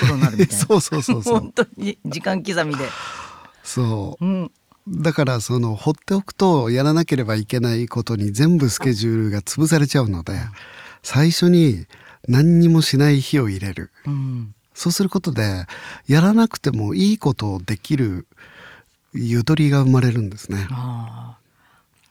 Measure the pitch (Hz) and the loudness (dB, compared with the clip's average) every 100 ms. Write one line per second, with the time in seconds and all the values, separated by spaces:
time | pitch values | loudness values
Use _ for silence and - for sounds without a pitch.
0 | 127 139 147 208 185 - - 202 - 151 | 0 2 0 2 2 0 2 2 2 -4
1 | 135 120 160 226 - - - - 196 - | -2 -2 0 0 -2 -4 -4 -4 -10 -8
2 | - 156 190 190 151 175 151 139 127 - | -10 -8 -4 -4 -4 -4 -2 -4 -8 -10
3 | - - - - - _ - 131 117 110 | -14 -14 -16 -20 -20 _ -8 -2 0 -2
4 | 98 - 180 190 165 _ _ _ 202 170 | -6 -6 -4 -4 -6 _ _ _ -10 -4
5 | 160 156 131 120 - 123 117 104 151 151 | -2 0 0 0 -2 -2 -2 -2 -4 -4
6 | - 196 - - 190 151 117 123 147 160 | -2 -4 -2 0 2 2 2 2 2 2
7 | 165 131 110 110 107 123 117 117 120 127 | 0 -2 -2 -2 -2 -2 0 -2 -4 -6
8 | 117 110 104 104 156 175 127 - 135 104 | -4 -2 -2 0 2 4 2 0 -2 0
9 | 113 113 107 101 - 143 156 160 143 143 | 0 0 0 -2 -4 -2 2 2 2 0
10 | 110 87 80 95 113 - - - - - | 0 -4 -6 -6 -8 -12 -20 -20 -20 -18
11 | - 127 165 - 175 175 151 90 - - | -4 2 2 4 4 6 4 2 -6 -20
12 | - - - 123 165 170 170 160 151 135 | -20 -10 0 4 6 6 6 4 4 4
13 | 147 139 - 147 110 95 98 82 - _ | 4 2 2 0 0 -2 -6 -8 -12 _
14 | 143 139 135 123 110 - _ - 175 170 | -6 -4 -4 -6 -10 -16 _ -6 -4 0
15 | 190 196 175 113 107 92 90 - - - | 0 -2 -2 -2 -2 -2 -8 -14 -18 -10
16 | - 151 185 220 226 - 151 117 104 185 | 0 4 4 4 2 0 -4 -2 -2 2
17 | 202 220 147 - 104 95 92 107 - 143 | 2 2 0 -2 -4 -6 -6 -6 -2 -2
18 | 113 90 - _ - - - - _ _ | -2 -4 -10 _ -20 -20 -20 -20 _ _
19 | _ 135 117 120 117 156 147 139 131 127 | _ -6 -2 0 2 2 4 4 4 4
20 | 123 117 101 98 - 98 95 127 123 117 | 4 0 -4 -8 -8 -6 -6 -6 -8 -10
21 | 113 117 120 - _ _ _ _ _ _ | -12 -14 -18 -20 _ _ _ _ _ _
22 | _ | _